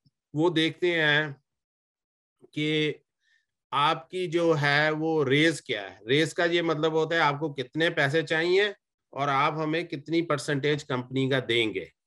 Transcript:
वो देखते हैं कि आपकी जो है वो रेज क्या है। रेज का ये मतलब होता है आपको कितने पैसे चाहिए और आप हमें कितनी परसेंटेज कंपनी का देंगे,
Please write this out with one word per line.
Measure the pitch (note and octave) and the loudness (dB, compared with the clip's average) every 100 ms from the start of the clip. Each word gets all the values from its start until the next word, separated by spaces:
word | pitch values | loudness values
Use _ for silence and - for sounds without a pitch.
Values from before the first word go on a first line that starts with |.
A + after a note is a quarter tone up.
| _ _ _ | _ _ _
वो | D3 F3 | -2 0
देखते | D#3+ D#3+ D3 F3+ | 2 -2 -2 -2
हैं | E3+ D3+ D3 D3+ C#3 _ _ _ _ _ _ _ _ _ _ | 2 2 2 0 -6 _ _ _ _ _ _ _ _ _ _
कि | - D3+ D3+ D#3 D3+ - _ _ _ _ _ _ _ | -16 -6 -4 -2 -2 -4 _ _ _ _ _ _ _
आपकी | C3+ D3 D#3+ - F#3 F3+ | 0 2 0 -4 -6 -2
जो | E3+ E3+ | 0 2
है | D#3 C#3+ C#3+ D#3 | 2 2 2 2
वो | D#3 D#3+ D#3+ | 0 -2 0
रेज | B2+ D3 E3 D3+ | 2 4 4 0
क्या | - G#2+ | -4 -8
है। | G2 F#2 G#2 | -8 -8 0
रेज | C#3+ D#3 | 0 0
का | - | 0
ये | F3 E3+ | 0 0
मतलब | E3 D3+ D#3+ | 0 0 0
होता | D#3+ D#3 E3 | 0 0 2
है | |
आपको | D3 C#3+ D#3 | 0 0 -4
कितने | C#3 B2 D3+ E3+ | -6 -8 -2 0
पैसे | E3+ C#3 D#3+ | 2 0 0
चाहिए | D3+ D#3+ E3+ F#3+ G#3 G3 _ _ _ | 0 0 2 2 0 -4 _ _ _
और | - C#3+ | -6 -2
आप | C3+ D3+ D#3 | 2 2 0
हमें | D#3 D#3+ F3 | -2 -4 -4
कितनी | D3+ C#3+ E3 | -10 -4 -2
परसेंटेज | D#3+ C#3+ - C#3+ C#3+ D3 | 0 -2 -2 -2 0 -2
कंपनी | - B2+ B2 C3 C3 | -2 -6 -4 -2 0
का | C3+ | 0
देंगे, | A#2+ A#2 G#2+ F#2 D#2+ _ | 0 0 0 -2 -10 _